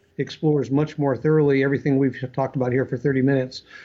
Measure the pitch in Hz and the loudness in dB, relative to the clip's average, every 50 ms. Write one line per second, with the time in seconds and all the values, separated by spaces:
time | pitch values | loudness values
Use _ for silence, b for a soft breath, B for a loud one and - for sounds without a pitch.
0 | _ _ _ - 139 - - - - 156 151 147 131 120 131 143 151 151 - - | _ _ _ -8 -8 -8 -8 -2 0 0 2 2 0 0 0 0 0 0 -2 -2
1 | 143 139 127 113 120 156 156 156 151 143 139 135 135 139 139 123 - 151 139 135 | -2 -2 -2 0 0 2 2 4 4 4 4 2 2 2 0 0 0 0 2 2
2 | 139 131 123 - 131 127 - - 135 131 - 139 127 127 120 131 127 123 - 123 | 2 0 0 -2 -8 -8 -4 -4 -4 -2 -2 -2 -2 0 0 0 -2 -2 -4 -4
3 | - 147 135 131 127 139 139 135 127 127 - - B B B B B | -2 0 0 2 2 2 2 2 0 -2 -6 -14 B B B B B